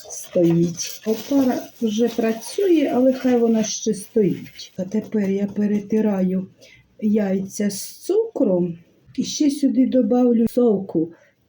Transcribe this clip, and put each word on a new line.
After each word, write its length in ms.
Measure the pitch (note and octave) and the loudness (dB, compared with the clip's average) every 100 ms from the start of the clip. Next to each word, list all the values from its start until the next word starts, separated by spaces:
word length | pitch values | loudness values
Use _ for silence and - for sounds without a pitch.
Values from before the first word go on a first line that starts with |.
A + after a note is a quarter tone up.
| - | -16
стоїть. 920 | - - F#3 E3+ E3+ E3+ - - - A3 | -16 -4 2 4 4 2 -2 -10 -8 -6
Опара 560 | A3 - C#4 B3+ A#3+ - - | -6 0 0 2 0 -6 -6
вже 260 | A3+ G#3 A#3 | -4 0 0
працює, 840 | A#3 A3 A3 - - G4+ D#4+ C#4 | 0 -2 -2 -6 -2 2 4 2
але 180 | B3 C4 | 2 2
хай 260 | C4 B3+ B3 | 2 2 2
вона 240 | A#3 A3+ | 4 2
ще 320 | G#3 - A3+ | 0 -4 -4
стоїть. 760 | G#3 - A3+ F#3 C#3 - - - - | -6 -2 0 2 0 -10 -18 -20 -10
А 80 | |
тепер 460 | F#3 G#3+ - G#3+ G3 | -6 -4 -4 -4 -2
я 160 | G3 G3+ | -2 -2
перетираю 1000 | - G#3 G#3 - A3 G#3+ F#3+ F#3 F#3 F#3 _ - - _ - | -2 0 0 0 0 0 0 0 -2 -6 _ -20 -20 _ -6
яйця 680 | G#3+ G#3+ G3 F#3+ F#3+ - G3+ | 0 0 0 -2 -4 -4 -4
з 260 | - - - | -4 -12 -16
цукром 840 | - G4+ A4+ - A#3 F3+ F3 E3 _ _ _ - | -4 -2 -2 0 2 2 0 -4 _ _ _ -8
і 60 | |
ще 280 | G#3 - D4+ | -6 0 0
сюди 360 | - C4+ A#3+ A#3+ | 2 0 2 2
добавлю 600 | B3+ G#3+ B3 B3 A#3 A3+ | 2 2 4 4 4 2
соку 640 | - A#3+ G3 - E3+ E3 - _ _ | 2 2 2 0 -2 -2 -6 _ _